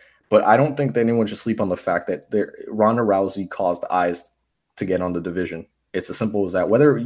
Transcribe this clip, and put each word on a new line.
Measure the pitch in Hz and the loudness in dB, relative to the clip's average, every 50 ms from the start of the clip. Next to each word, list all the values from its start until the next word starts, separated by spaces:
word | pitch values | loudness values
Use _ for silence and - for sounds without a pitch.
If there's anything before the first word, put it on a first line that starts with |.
| _ _ _ _ _ _ | _ _ _ _ _ _
But | 107 107 - | 2 4 6
I | 104 110 120 | 6 6 6
don't | 139 151 139 | 4 2 0
think | - 143 127 - | -2 -2 -2 0
that | 123 | 0
anyone | 117 117 117 117 110 101 | 2 2 2 2 0 -2
should | 104 - | -4 -6
sleep | - 117 110 107 | -4 -4 -2 -2
on | 107 95 | -2 -2
the | 90 - | -4 -4
fact | - - 87 87 - - | -2 -2 -2 -2 -2 -4
that | 92 - - _ | -6 -6 -6 _
there, | - 104 98 - - - - - | -2 -2 -2 -2 -6 -14 -14 -8
Ronda | - 107 107 107 117 117 | 0 2 2 4 4 2
Rousey | 117 104 98 95 98 95 - 98 95 90 | 2 2 2 2 0 -2 -4 -6 -8 -8
caused | - - 101 90 87 85 - - | -6 -4 -2 -2 -2 -2 -4 -2
eyes | - 90 87 87 87 87 - _ _ _ _ _ _ _ _ _ _ | 0 0 0 0 -2 -4 -10 _ _ _ _ _ _ _ _ _ _
to | - 107 | -8 -4
get | 92 92 90 | -2 -2 -2
on | 90 90 87 | -2 -2 -4
the | 87 | -4
division. | 82 90 85 92 90 85 87 82 - - _ _ _ _ - | -6 -6 -4 -4 -6 -6 -8 -12 -14 -16 _ _ _ _ -8
It's | 95 90 - | -8 -6 -6
as | - - | -6 -4
simple | 113 110 104 104 98 | -4 -2 -2 -2 -2
as | 90 90 | -2 -2
that. | 92 87 80 | -2 0 2
Whether | 104 123 147 151 131 117 117 | 4 4 6 4 4 2 -2